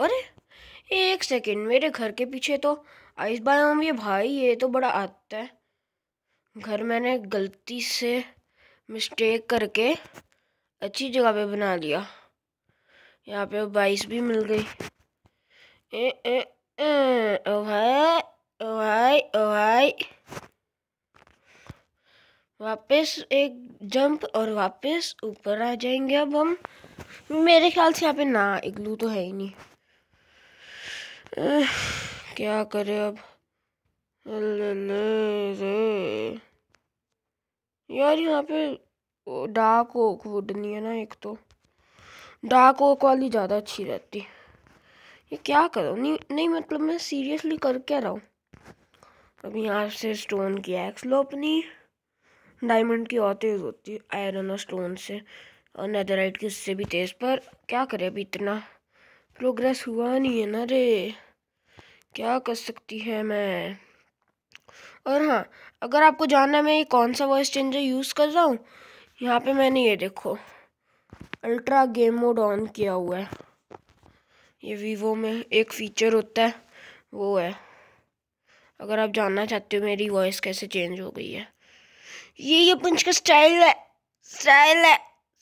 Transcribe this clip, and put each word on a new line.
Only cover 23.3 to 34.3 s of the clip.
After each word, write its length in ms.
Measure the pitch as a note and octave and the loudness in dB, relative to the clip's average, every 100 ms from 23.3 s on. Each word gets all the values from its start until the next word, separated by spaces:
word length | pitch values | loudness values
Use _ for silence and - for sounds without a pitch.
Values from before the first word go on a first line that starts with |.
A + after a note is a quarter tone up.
एक 460 | C#4 C#4+ B3 - - | 0 0 -2 -20 -16
जंप 420 | G3+ B3+ C#4 D4+ | -4 2 2 0
और 260 | - A3 A3 | -2 -2 -2
वापस 640 | G#3 F#3+ - C4+ E4 E4 - | 0 -2 -2 -4 -2 -4 -10
ऊपर 380 | A3 G3+ G3+ G#3 | -12 -8 -4 -2
आ 120 | A#3+ | -2
जाएंगे 400 | A#3+ B3 C4 C4+ | -4 -2 -2 0
अब 220 | C#4+ D4 D4 | 0 2 0
हम। 200 | D#4 F4 - - - - - - - | 0 -2 -8 -20 -20 -20 -20 -20 -6
मेरे 400 | D#4 E4 E4 E4+ | 2 6 6 6
ख्याल 220 | F4 E4 | 4 2
से 140 | D#4+ D#4+ | 4 0
यहाँ 100 | C#4 | 0
पे 80 | |
ना, 360 | C#4+ A3+ G3+ F#3+ | 0 2 2 -2
इग्लू 320 | - G#3 G#3 A3 | -6 -8 -8 -6
तो 120 | A3+ | -4
है 140 | G#3 | -4
ही 100 | F3+ | -6
नहीं। 180 | G3 G3 - - _ _ _ _ _ _ _ _ _ - - - - - - - - | -6 -10 -12 -20 _ _ _ _ _ _ _ _ _ -20 -18 -16 -14 -16 -20 -14 -4
अह, 280 | D4 D4 C#4 - - - - - - - | 0 2 0 -2 -6 -6 -10 -14 -16 -8
क्या 280 | G#3+ G#3+ | -4 -4
करें 360 | G#3+ G#3 G3+ G#3 | -2 -4 -4 -2
अब? 160 | G#3 G#3 - _ _ _ _ _ _ _ _ _ | -4 -6 -16 _ _ _ _ _ _ _ _ _
अल्ले 480 | - | -12